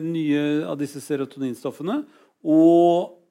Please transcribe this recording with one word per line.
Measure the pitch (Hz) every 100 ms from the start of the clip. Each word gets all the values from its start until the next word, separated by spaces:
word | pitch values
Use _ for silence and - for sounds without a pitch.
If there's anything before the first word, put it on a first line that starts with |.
nye | 160 165 147 147 147 151 165
av | 143
disse | 143 143
serotoninstoffene, | - 151 135 139 131 117 139 120 165 285 294 _ _ _
og | 160 156 165 170 170 175 196 - _